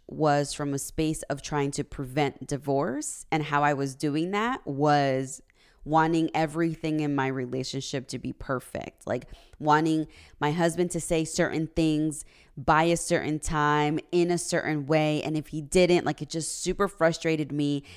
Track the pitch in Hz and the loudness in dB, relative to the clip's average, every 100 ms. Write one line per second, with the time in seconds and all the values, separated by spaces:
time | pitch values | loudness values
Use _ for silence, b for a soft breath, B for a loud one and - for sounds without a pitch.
0 | - 143 151 143 143 - 143 139 - - | -12 0 2 2 0 -4 -4 -4 -6 -4
1 | 156 156 - 143 - 147 139 147 139 - | -2 -2 -6 -8 -4 -2 -2 -2 -6 -8
2 | 127 135 139 - - 139 147 135 180 277 | -4 -2 -2 -2 -8 -6 -2 0 0 -4
3 | 302 - - 156 147 147 147 139 139 131 | -8 -10 -4 -2 0 2 2 2 -2 -2
4 | 151 147 175 202 233 262 - 139 147 147 | -2 -2 -2 -2 -2 -4 -6 0 4 4
5 | 139 131 135 - _ b b b 143 156 | 2 0 -4 -10 _ b b b 0 2
6 | 160 165 160 156 160 156 165 156 160 156 | 4 2 2 0 -2 0 -2 -2 -4 -2
7 | 147 139 135 135 123 131 131 139 - 139 | 0 0 -2 -2 -4 -6 -6 -6 -6 -6
8 | 127 139 131 - - 127 - - - - | -6 -10 -10 -10 -6 -6 -6 -10 -10 -10
9 | - 127 - B B - 151 151 160 156 | -6 -6 -6 B B -4 2 4 4 0
10 | 151 B B - 147 170 170 170 180 165 | -2 B B -2 0 2 2 2 -2 -2
11 | - 165 160 - 165 147 160 - 160 151 | -2 -2 0 -2 0 -2 -2 0 2 2
12 | 156 147 b b b - 131 156 170 170 | 0 -4 b b b -4 2 4 4 2
13 | - 170 143 151 - 160 147 147 147 156 | 0 0 0 -2 -2 2 2 4 2 0
14 | - 175 175 175 - 170 - 151 139 156 | 0 2 2 0 -2 -2 0 -2 2 2
15 | 151 151 - 156 - 156 143 185 175 175 | 4 0 -2 -4 -4 -8 2 6 6 6
16 | 143 147 147 165 151 - 175 185 196 - | 2 -2 -6 -6 -6 -4 -4 0 -2 2
17 | 165 165 165 156 139 147 143 143 B | 2 2 0 0 -2 -2 0 -2 B